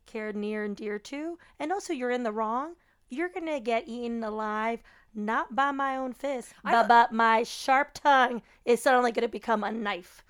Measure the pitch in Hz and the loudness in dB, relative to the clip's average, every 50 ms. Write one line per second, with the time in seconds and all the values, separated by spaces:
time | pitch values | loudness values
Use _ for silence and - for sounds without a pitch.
0 | _ - - 220 214 214 202 208 208 208 214 214 208 208 202 - 220 208 208 208 | _ -14 -10 -8 -8 -6 -6 -6 -6 -4 -4 -4 -4 -6 -6 -8 -8 -8 -8 -8
1 | - - 277 285 302 330 339 - _ _ _ - 285 302 370 403 - - 339 254 | -8 -10 -10 -8 -8 -8 -10 -12 _ _ _ -10 -6 -4 -4 -6 -4 -6 -6 -4
2 | 247 247 247 247 247 220 208 220 220 214 226 254 285 330 349 - _ _ _ _ | -2 -2 -2 -2 -4 -4 -4 -2 -2 -2 -2 -4 -4 -6 -10 -16 _ _ _ _
3 | _ _ 247 277 339 359 359 370 330 320 302 277 214 240 226 226 339 254 226 240 | _ _ -8 -6 -6 -6 -6 -6 -6 -4 -4 -4 -2 -2 -2 -2 -2 -4 -8 -8
4 | 240 233 233 233 226 214 214 214 214 214 214 214 220 226 233 - - - _ _ | -6 -6 -6 -6 -6 -6 -6 -6 -4 -4 -4 -2 -2 -4 -4 -6 -8 -16 _ _
5 | _ _ - 220 208 214 226 277 339 - 226 247 269 277 277 269 269 269 269 262 | _ _ -10 -6 -4 -2 -2 -2 -4 -2 -2 0 0 0 0 0 -2 -2 -2 -4
6 | 262 262 233 - - 285 277 240 - - - - - - 240 233 220 214 240 233 | -4 -6 -8 -8 -6 -6 -6 -6 -8 -12 -18 -10 -2 2 4 4 6 8 8 8
7 | 233 - 220 226 233 226 226 220 233 - - - - - 262 269 285 - - - | 8 6 4 4 4 4 4 4 2 -2 -6 -6 0 2 2 2 2 0 -4 0
8 | - 294 277 262 254 269 240 226 - _ _ _ _ - 240 226 - 285 254 247 | 4 4 6 6 6 4 2 -4 -10 _ _ _ _ 2 2 4 4 4 4 6
9 | 247 233 220 247 240 233 - 214 - - 226 208 202 202 214 226 214 202 196 175 | 4 2 2 0 -2 -2 -2 -4 -2 0 0 0 0 -2 -4 -4 -4 -4 -4 -6
10 | 185 - - - _ | -8 -14 -20 -20 _